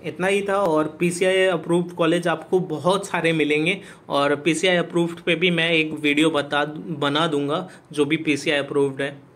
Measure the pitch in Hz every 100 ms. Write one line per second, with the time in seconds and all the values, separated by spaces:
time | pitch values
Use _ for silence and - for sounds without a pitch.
0 | 170 147 185 202 202 196 196 156 151 -
1 | 175 175 185 190 190 170 170 170 175 175
2 | 165 170 170 160 - 185 175 151 151 196
3 | 196 175 165 165 147 151 160 190 - -
4 | - 143 143 143 156 160 185 175 165 175
5 | 170 170 - 160 180 170 165 165 156 156
6 | 147 147 160 147 143 147 143 156 180 147
7 | 143 143 165 143 143 160 180 - - 147
8 | 143 156 160 139 165 147 139 143 139 135
9 | 139 143 -